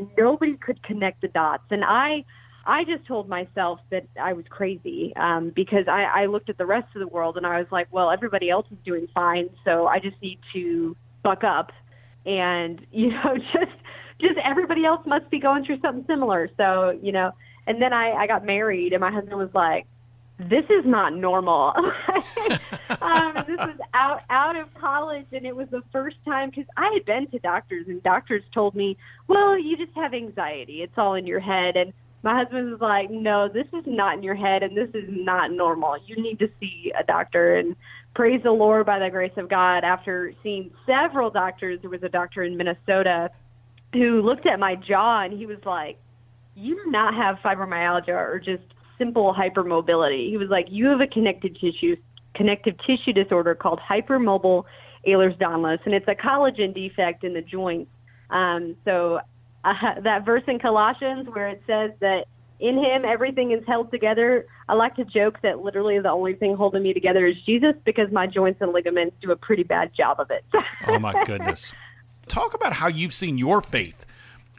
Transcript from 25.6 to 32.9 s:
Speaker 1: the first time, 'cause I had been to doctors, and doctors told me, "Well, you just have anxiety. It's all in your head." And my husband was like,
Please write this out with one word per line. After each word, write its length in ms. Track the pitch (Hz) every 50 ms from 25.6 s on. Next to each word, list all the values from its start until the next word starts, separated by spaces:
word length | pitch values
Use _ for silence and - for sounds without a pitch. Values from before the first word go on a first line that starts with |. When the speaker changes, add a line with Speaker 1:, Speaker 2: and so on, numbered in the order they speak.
| 269 262
Speaker 1:
the 120 | 254 247 247 -
first 260 | - 269 269 302 - - -
time, 280 | 294 277 269 269 269
'cause 140 | - 285 277 - -
I 140 | - 339 415 440
had 120 | 392 -
been 220 | - 214 254 285 -
to 80 | - 240
doctors, 480 | - 180 175 202 - - 185 175 170
and 160 | 185 180 180 -
doctors 400 | 185 185 226 - - 240 208 - - -
told 220 | 226 208 202 202
me, 200 | 202 202 196 196 - - - - - -
"Well, 300 | - 381 403 403 403 392
you 180 | 381 302 302 330
just 180 | 311 339 330 -
have 180 | 311 320 269 247
anxiety. 720 | 240 233 214 196 196 165 151 151 139 123 117 147 156 170
It's 140 | 175 -
all 180 | 233 214 196 190
in 100 | 190 185
your 140 | 180 175 190
head." 380 | 185 202 190 185 180 180 175
And 160 | 180 180 185 - _ - - - -
my 140 | - 214 233
husband 340 | 254 247 247 247 254 247 240
was 120 | 233 226
like, 280 | 233 214